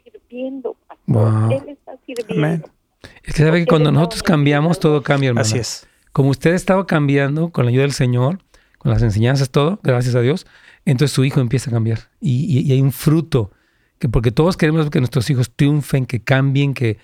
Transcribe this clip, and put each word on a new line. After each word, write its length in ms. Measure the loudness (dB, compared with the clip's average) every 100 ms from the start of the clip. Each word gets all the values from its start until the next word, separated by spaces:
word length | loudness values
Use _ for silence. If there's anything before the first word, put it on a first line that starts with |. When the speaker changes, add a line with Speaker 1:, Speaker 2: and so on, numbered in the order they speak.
Speaker 1:
sirviendo, 720 | _ -20 _ -12 -10 -10 -12 -14 -20
pastor. 180 | -10 -2
Speaker 2:
Wow. 440 | 0 2 0 0
Speaker 1:
Él 180 | -2 -6
está 240 | -18 -20 -20 -14
sirviendo. 400 | -12 -8 -4 -2
Speaker 3:
Amén. 180 | -4 -8 _ _ _ -20 -18
Speaker 2:
Es 100 | -6
que 100 | 0
sabe 160 | 2 2
que 40 |
Speaker 1:
Porque 20 | 2
Speaker 2:
cuando 240 | 2 4
Speaker 1:
él 60 | 2
Speaker 2:
nosotros 220 | 0 -2
Speaker 1:
estaba 160 | 0 2
Speaker 2:
cambiamos, 320 | 2 2 0
Speaker 1:
necesitando 240 | 0 2 0
Speaker 2:
todo 40 |
cambia, 260 | 0 0 0
hermana. 120 | 0 0
Speaker 3:
Así 100 | -2
es. 300 | -6 -10 -16 _ _
Speaker 2:
Como 180 | 0 0
usted 220 | 2 0
ha 20 | 0
estado 300 | 0 0 0
cambiando 640 | 0 2 2 0 -2 -2
con 140 | -2 0
la 40 |
ayuda 140 | 2
del 100 | 0
Señor, 460 | 0 0 2 0 -2 _ _ _ _
con 140 | -2
las 100 | 0
enseñanzas, 480 | 2 2 2 2 0
todo, 300 | 0 0 0
gracias 320 | 0 0 0 0
a 60 |
Dios, 240 | 0 -2 -6 _ -20 _ -2
entonces 280 | 0 0
su 100 | 0
hijo 160 | 0 0
empieza 300 | 0 -2 -2
a 40 |
cambiar. 260 | -2 -2 -4 -8 _
Y, 260 | -4 -2 0
y, 160 | 0
y 100 | 2
hay 80 | 2
un 100 | 2
fruto, 600 | 0 0 0 0 -2 -4 _ _ _ _ _
que 120 | -2
porque 220 | 0 0
todos 260 | 2 0 2
queremos 320 | 0 0 0
que 100 | 0
nuestros 300 | -2 -2 -2
hijos 220 | 0 -2 0
triunfen, 500 | 0 0 -2 -4 -4
que 160 | -6
cambien, 500 | -2 0 2 0 0
que, 240 | -2 -4 -4